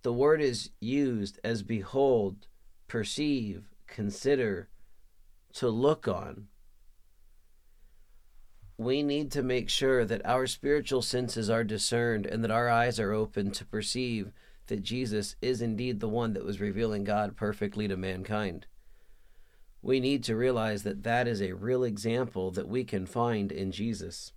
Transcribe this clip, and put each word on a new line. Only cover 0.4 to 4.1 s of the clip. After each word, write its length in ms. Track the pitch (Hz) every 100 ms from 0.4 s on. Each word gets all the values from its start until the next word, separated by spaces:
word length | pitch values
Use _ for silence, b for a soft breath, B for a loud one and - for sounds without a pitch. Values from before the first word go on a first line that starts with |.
is 300 | 143 120 - -
used 580 | 107 139 139 117 98 -
as 180 | 110 113
"behold" 840 | 98 113 95 135 139 123 98 92 - - - - -
perceive, 800 | 117 104 - 151 139 107 90 101 - -
consider, 840 | - 104